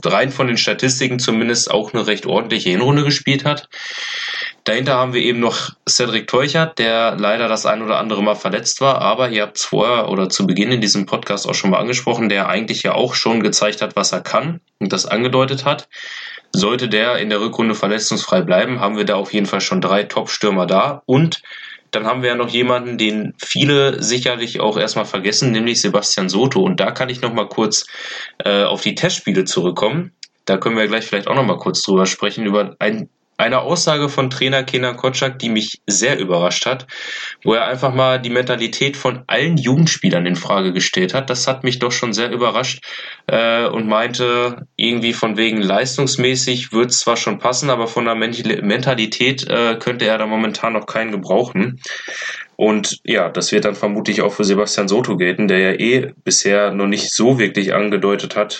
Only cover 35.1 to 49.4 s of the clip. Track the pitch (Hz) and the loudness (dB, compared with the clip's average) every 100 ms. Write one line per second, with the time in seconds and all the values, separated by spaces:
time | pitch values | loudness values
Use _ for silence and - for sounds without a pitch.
35.1 | 127 135 127 117 110 107 - - 92 120 | 0 -2 -2 -2 -2 -2 -8 -4 0 2
36.1 | 139 90 87 90 - 123 131 - - - | 0 0 2 2 0 -2 -4 -8 -14 -12
37.1 | - - - - 113 113 127 135 127 131 | -10 -12 -4 0 2 0 0 0 2 2
38.1 | 127 120 120 123 117 113 - 139 139 131 | 2 0 0 0 0 -2 -2 -2 0 -4
39.1 | 123 - 120 156 160 127 139 160 - 95 | -4 -2 0 2 2 4 4 4 2 0
40.1 | 87 90 90 - 101 95 90 - 92 92 | 2 0 -2 0 0 0 0 -2 0 0
41.1 | 135 131 123 - 131 127 123 123 120 120 | -2 -2 -2 -2 -2 -2 -2 -2 -2 -2
42.1 | 107 120 120 120 110 131 - - - - | -2 -2 0 0 0 -2 -6 -12 -14 -14
43.1 | - - 117 117 117 117 113 107 110 120 | -12 -2 2 2 2 0 -2 0 0 0
44.1 | 127 123 120 120 120 - - 113 120 117 | 0 0 2 0 -4 -12 -2 0 0 0
45.1 | 113 113 104 113 107 98 101 131 - 135 | 0 -2 0 0 2 2 2 0 -2 -2
46.1 | - 127 127 131 123 - 110 123 - - | 0 0 0 -2 -4 -2 0 2 0 0
47.1 | 117 - 101 120 127 143 120 113 127 117 | 0 -2 -2 -2 0 0 0 -2 -2 -2
48.1 | 113 113 117 110 107 101 120 135 123 110 | 0 -2 -2 -2 -2 0 0 0 0 -2
49.1 | - 123 131 | 0 0 0